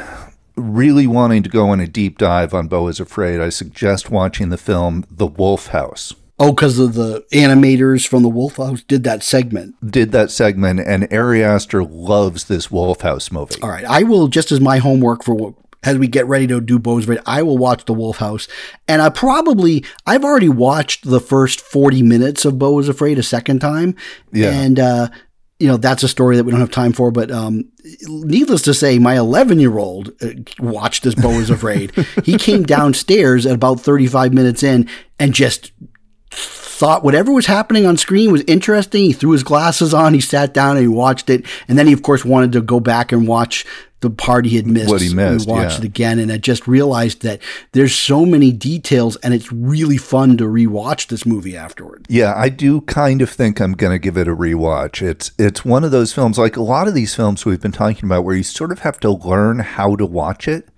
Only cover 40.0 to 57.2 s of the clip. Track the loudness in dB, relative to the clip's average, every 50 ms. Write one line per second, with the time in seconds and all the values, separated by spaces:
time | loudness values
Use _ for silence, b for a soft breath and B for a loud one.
40 | 4 4 4 4 2 0 -2 0 0 0 0 0 2 2 2 2 2 2 2 2
41 | 2 0 0 0 0 0 0 0 -2 B B B B B 2 4 6 6 4 4
42 | 4 0 0 0 2 2 2 2 2 2 2 0 0 0 0 0 0 0 0 0
43 | 0 0 0 0 2 2 0 0 -2 -2 -4 -10 -10 B B B B B B -6
44 | -6 -6 -4 -4 -2 0 2 2 2 2 0 0 0 0 0 0 2 0 0 0
45 | 0 0 0 0 0 0 0 -2 -2 -2 -2 -2 -2 -2 -4 -6 -6 -8 -4 -4
46 | -2 -2 0 -2 -2 -2 -4 -4 -2 -2 -4 -2 -2 0 2 2 2 2 0 0
47 | -2 -4 -4 -4 -6 -8 -8 -8 B B B B B B 0 2 2 2 2 -2
48 | 0 0 2 2 4 4 4 4 4 4 2 0 -4 -6 -6 -6 -4 0 0 0
49 | 0 0 -4 -4 -4 -2 -2 -2 -4 -6 -10 -6 -4 -2 -2 0 0 0 0 -2
50 | -2 -2 0 2 4 4 4 4 2 0 2 2 2 2 0 -2 -4 -6 -6 -6
51 | -6 -10 -8 -6 -2 -2 -2 -4 -4 -10 -14 -14 -16 -16 -18 -20 -20 -20 -20 -20
52 | -10 -2 0 2 2 2 0 0 -2 -2 -2 0 0 2 2 2 0 -4 -4 0
53 | 0 0 2 0 0 -2 -2 -2 -2 0 0 0 -2 -4 -2 -2 -2 0 0 -2
54 | -2 -4 -2 -2 -2 -2 -2 -2 -2 -2 -2 -2 -2 -2 -2 -2 -4 -6 -8 -6
55 | -6 -6 -6 -6 -10 -12 -4 0 0 0 0 -2 -2 0 0 0 0 2 2 0
56 | 0 0 -2 -2 0 0 0 2 0 0 0 -2 -4 -2 0 0 0 0 0 -2
57 | -2 -4 -4 -2